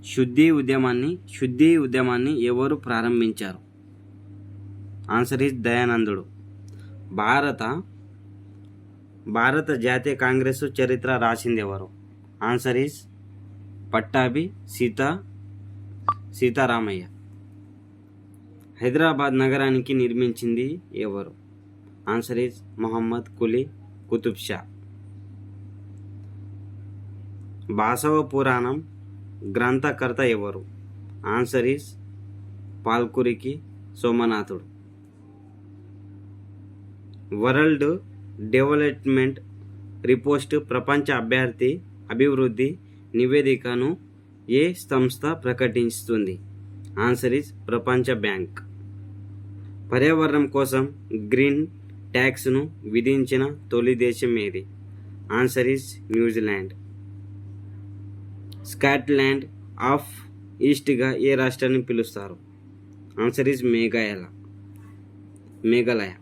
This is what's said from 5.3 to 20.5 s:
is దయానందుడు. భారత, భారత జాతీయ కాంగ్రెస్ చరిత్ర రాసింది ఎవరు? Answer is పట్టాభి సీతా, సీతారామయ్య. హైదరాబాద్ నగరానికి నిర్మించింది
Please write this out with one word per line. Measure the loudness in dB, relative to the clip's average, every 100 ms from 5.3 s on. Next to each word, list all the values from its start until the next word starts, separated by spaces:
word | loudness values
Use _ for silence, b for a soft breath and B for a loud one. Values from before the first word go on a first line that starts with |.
| 2 0
is | 2 2
దయానందుడు. | 2 4 2 2 -2 -6 -18 -20 -18 -18 B B B -10 -2
భారత, | 4 4 2 -2 -4 -4 -8 -18 -20 -20 -20 -20 -20 -20 -20 -20 -20 -20 -20 -16 -4 2
భారత | 4 4 0 0 2
జాతీయ | 2 0 0 2
కాంగ్రెస్ | 4 2 0 -2 0
చరిత్ర | 2 2 0 2 2
రాసింది | 2 0 0 0
ఎవరు? | -6 -10 -16 -20 -20 -20 -6 0
Answer | 0 2 0 0
is | -4 -20 -20 -20 -20 -20 -18 -18 -16 -2 -2
పట్టాభి | 2 2 2 0 -4 -8 -16 -2
సీతా, | -2 2 -2 -2 -8 -18 -18 -16 -16 -16 -16 -6 -4 -4 -8 0
సీతారామయ్య. | 0 4 2 2 0 -4 -8 -18 -20 -20 -20 -20 -20 -20 -20 -20 -20 -20 -20 -20 -20 -20 -20 -2
హైదరాబాద్ | 0 4 4 4 2 4 4
నగరానికి | 4 4 2 2 2
నిర్మించింది | 2 2 0 0 0